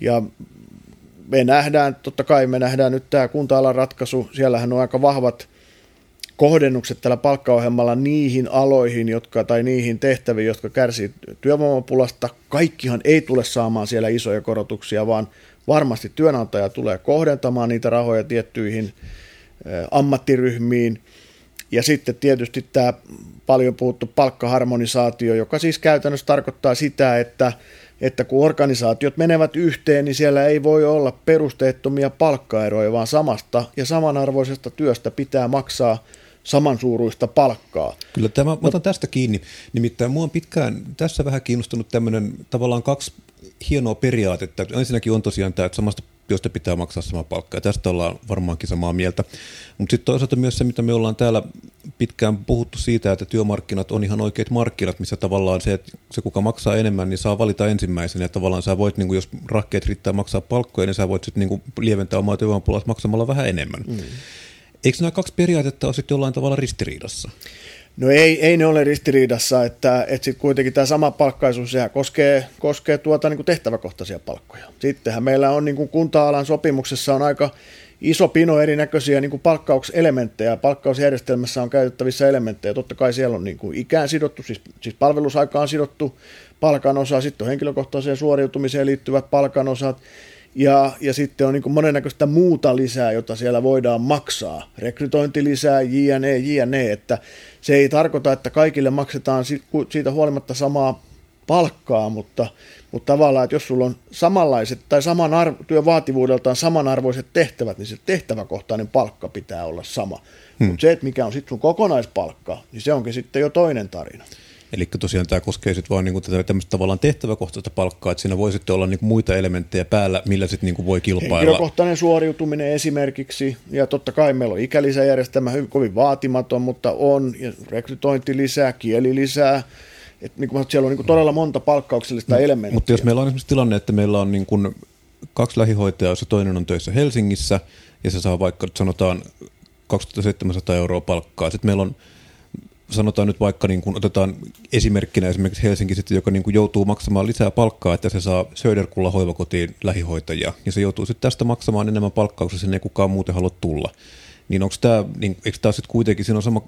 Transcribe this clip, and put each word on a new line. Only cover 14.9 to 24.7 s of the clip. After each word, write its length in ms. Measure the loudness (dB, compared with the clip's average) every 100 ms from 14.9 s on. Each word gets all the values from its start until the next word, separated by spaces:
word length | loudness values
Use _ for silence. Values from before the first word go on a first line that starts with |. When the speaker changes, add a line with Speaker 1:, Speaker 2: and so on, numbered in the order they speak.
| -2 0
Speaker 1:
vaan 200 | 0 -2 -10 -20 _ 0
varmasti 440 | 2 2 -2 -6 2
työnantaja 540 | 2 2 -2 -2 -2
tulee 280 | -2 -4 -2
kohdentamaan 720 | 0 2 2 0 0 0 0
niitä 200 | 0 0
rahoja 340 | 0 2 0
tiettyihin, 720 | 0 -4 -4 -4 -4 -4 -6 -10 -18 -20 -20 -20 _ -20 -10
ö, 220 | -8 -2
ammattiryhmiin. 1120 | 2 2 2 2 2 2 -2 0 2 0 -2 _ -20 -20 _ _ -20 -4
Ja 120 | 0
sitten 320 | 2 0 -2 -2
tietysti 500 | 2 2 0 -8 -4
tää 200 | 0 0 -2 -10 -20 -20 -8 0
paljon 300 | 2 2 0
puhuttu 300 | -4 -4 -4 0
palkkaharmonisaatio, 1200 | 0 0 -2 0 0